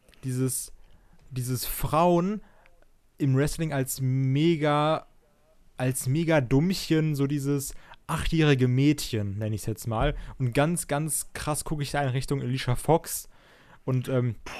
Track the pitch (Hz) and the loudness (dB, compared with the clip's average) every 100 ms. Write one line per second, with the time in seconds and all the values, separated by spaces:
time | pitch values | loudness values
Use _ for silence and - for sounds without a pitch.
0 | _ - 131 127 131 - - - - - | _ -14 -6 -2 -2 -4 -8 -16 -20 -20
1 | _ - - 127 123 127 - - 135 151 | _ -20 -12 -8 -4 -4 -4 -4 0 2
2 | 175 175 180 208 - - - - - _ | 4 4 2 -2 -8 -20 -20 -20 -20 _
3 | _ - 143 131 147 - 165 139 131 - | _ -4 2 2 2 0 -4 -2 -4 -2
4 | 131 131 135 135 165 165 147 147 151 156 | -2 0 2 2 2 2 2 2 2 0
5 | - _ _ _ _ _ _ - 127 127 | -4 _ _ _ _ _ _ -6 -4 -2
6 | 127 143 165 160 123 139 175 196 - 160 | 0 0 2 2 4 4 4 0 0 2
7 | 156 143 139 147 139 143 135 - - - | 2 0 0 0 0 -2 -4 -12 -18 -16
8 | - 160 - 165 151 139 127 127 143 147 | -6 -2 0 4 4 6 4 4 4 2
9 | - 110 101 98 110 110 - 110 110 110 | 0 -4 -2 -4 -4 -4 -4 -6 -4 0
10 | 143 143 - - 127 117 147 175 - 143 | 0 -2 -8 -4 -2 2 2 0 -2 -4
11 | 156 - - - - 147 - 151 143 147 | -2 -4 -6 -8 -4 -4 -4 -4 -4 -2
12 | 139 127 127 139 127 131 - 120 - 165 | 0 -2 -2 -2 -2 -2 0 0 4 2
13 | - - - - _ - - - - 131 | 2 -10 -10 -20 _ -20 -20 -12 -4 -2
14 | 127 131 123 107 - - | 0 0 0 -4 -10 -10